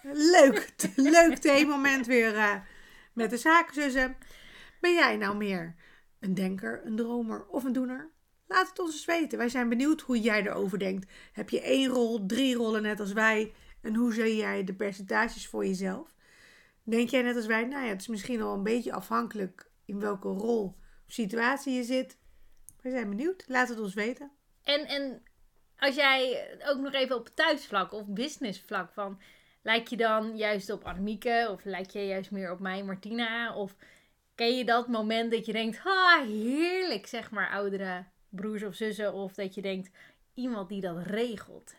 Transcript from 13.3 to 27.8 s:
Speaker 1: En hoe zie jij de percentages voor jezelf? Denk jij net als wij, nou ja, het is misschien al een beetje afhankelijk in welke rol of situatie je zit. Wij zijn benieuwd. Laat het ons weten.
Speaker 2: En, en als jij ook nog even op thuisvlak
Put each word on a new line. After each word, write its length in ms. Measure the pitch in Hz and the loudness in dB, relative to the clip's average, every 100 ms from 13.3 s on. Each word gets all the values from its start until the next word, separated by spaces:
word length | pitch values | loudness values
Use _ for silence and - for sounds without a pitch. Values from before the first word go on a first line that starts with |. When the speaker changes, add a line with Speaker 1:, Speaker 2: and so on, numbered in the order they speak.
| 214 214 - - - | 2 -2 -6 -20 -12
Speaker 1:
En 140 | 226 220 | -4 0
hoe 180 | 240 | 2
zie 220 | 220 226 214 | 2 0 0
jij 280 | 202 196 | 0 -2
de 100 | 190 | -4
percentages 760 | 190 208 190 190 220 226 - - | -4 -4 -6 -2 0 0 -4 -8
voor 180 | 220 196 | -4 -2
jezelf? 500 | 185 190 208 330 _ _ - - - _ _ | -2 -4 -6 -12 _ _ -20 -20 -20 _ _
Denk 260 | - 226 240 | -2 0 2
jij 120 | 254 | 2
net 140 | 247 240 | 2 0
als 100 | 214 | 0
wij, 200 | 220 233 | 0 -2
nou 180 | 277 | -4
ja, 60 | 247 | -6
het 120 | 190 | -6
is 60 | 214 | -6
misschien 340 | 214 196 233 | -8 -4 -4
al 120 | 208 | -4
een 100 | 202 | -2
beetje 300 | 196 240 226 | 0 -2 -2
afhankelijk 760 | - - 226 233 214 190 - - _ - | -8 -4 -2 -2 -6 -8 -10 -20 _ -10
in 140 | 202 | -6
welke 280 | 208 196 196 | -4 -4 -6
rol 360 | 190 226 233 190 - - - - | -4 0 0 -2 -8 -20 -20 -12
of 60 | |
situatie 600 | - 202 226 240 277 277 | -6 -4 0 0 0 -2
je 100 | 254 | -2
zit. 340 | 240 262 262 - - - - - - - | 0 -2 -2 -10 -20 -20 -20 -20 -20 -14
Wij 100 | 254 | -6
zijn 180 | 254 208 | -6 -4
benieuwd. 340 | 202 320 381 - | -4 -4 -4 -2
Laat 220 | 254 247 | 0 0
het 100 | 226 | -2
ons 140 | 208 | -6
weten. 380 | 196 214 254 285 _ _ _ | -4 -4 -4 -12 _ _ _
Speaker 2:
En, 220 | - 294 302 | -2 -2 0
en 360 | 285 277 - - _ - _ _ - | -6 -6 -10 -16 _ -20 _ _ -2
als 180 | 277 269 | 0 2
jij 520 | 277 269 262 170 - - 285 | 4 4 0 -2 -8 -8 -4
ook 140 | 269 | -2
nog 140 | 269 | -2
even 220 | 269 262 247 | -2 0 -2
op 120 | 233 | -4
thuisvlak 640 | - 320 294 - 202 | 0 2 0 -2 -4